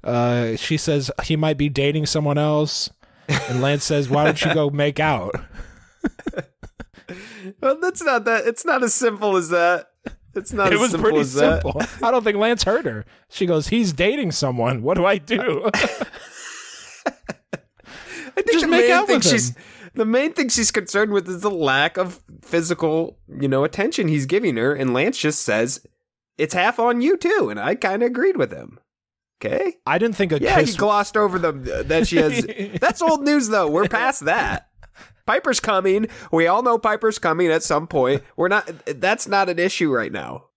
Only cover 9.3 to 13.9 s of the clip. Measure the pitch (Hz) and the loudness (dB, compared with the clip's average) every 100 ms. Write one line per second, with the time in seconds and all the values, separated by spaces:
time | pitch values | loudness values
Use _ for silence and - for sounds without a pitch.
9.3 | 190 165 175 170 175 - _ - - _ | 0 2 2 4 2 -4 _ -18 -18 _
10.3 | - 190 214 196 170 240 170 156 151 139 | -10 -6 -2 2 2 2 2 2 2 0
11.3 | 131 151 165 - 139 233 - 233 247 214 | 2 2 2 -2 -4 -6 -2 0 2 0
12.3 | 208 220 240 - 233 226 110 - _ _ | 0 0 0 0 0 -2 -8 -12 _ _
13.3 | - 180 160 147 233 208 | -4 0 0 2 0 0